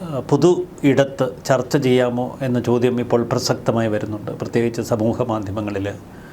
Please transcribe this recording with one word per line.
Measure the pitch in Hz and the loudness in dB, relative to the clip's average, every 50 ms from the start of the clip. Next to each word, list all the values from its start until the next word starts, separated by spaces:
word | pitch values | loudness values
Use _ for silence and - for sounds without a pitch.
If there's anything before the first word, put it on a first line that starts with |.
ആ, | 180 165 151 127 | -10 -8 -6 -6
പൊതു | - - 143 139 151 180 180 180 180 - - - - | 0 2 4 6 6 6 4 4 0 -6 -4 0 2
ഇടത്ത് | 143 127 127 139 139 - - 131 123 - - - | 4 4 4 4 2 0 -2 -2 -2 -4 -2 0
ചർച്ച | - 135 123 123 - - | 2 2 2 2 0 0
ചെയ്യാമോ | 147 135 131 123 127 123 123 120 123 123 123 - - | 2 4 4 4 4 4 2 0 -2 -4 -6 -6 -6
എന്ന | 135 127 123 123 | -4 -2 0 0
ചോദ്യം | 113 120 120 120 117 127 117 120 | 2 2 2 4 4 2 2 0
ഇപ്പോൾ | 120 - - 120 117 | 0 2 2 2 2
പ്രസക്തമായി | 117 127 120 - - - - - - 117 117 113 | 0 -2 0 0 -2 -2 -2 -2 -2 0 0 0
വരുന്നുണ്ട്, | 110 107 104 - 104 107 104 - - | 0 0 -2 -2 -4 -6 -8 -8 -8
പ്രത്യേകിച്ച് | 117 - 113 110 - 117 117 117 113 - | -8 -8 -6 -2 0 0 0 0 -2 -4
സമൂഹ | 110 - 123 107 107 117 107 - | -4 -2 -2 0 0 0 0 0
മാധ്യമങ്ങളിൽ. | 127 113 110 110 101 95 95 110 104 104 101 98 98 101 | -2 -2 -4 -4 -4 -6 -6 -6 -6 -4 -4 -4 -6 -6
ആ, | 101 - - - - - - - | -8 -10 -14 -18 -20 -20 -20 -18